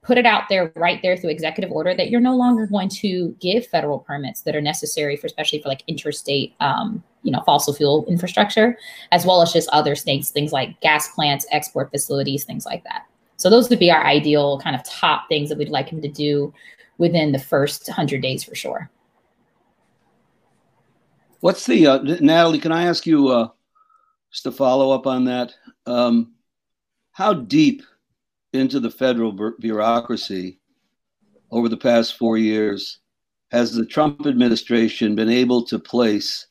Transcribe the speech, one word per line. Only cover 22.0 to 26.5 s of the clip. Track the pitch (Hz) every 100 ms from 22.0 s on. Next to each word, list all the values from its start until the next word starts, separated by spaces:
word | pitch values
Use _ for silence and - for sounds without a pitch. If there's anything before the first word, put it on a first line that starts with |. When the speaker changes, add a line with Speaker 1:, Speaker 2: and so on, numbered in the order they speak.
Speaker 2:
N-, | 135 170
Natalie, | 151 165 170 151
can | 160
I | 165
ask | 175 165 -
you, | 156 135
uh, | 120 110 _ _ _ _ _ _ _ _
just | - 135
a |
follow-up | - 131 131 135 131 135
on | 127
that? | 127 123 120 - - _ -
Um, | 123 120 117 117 _ _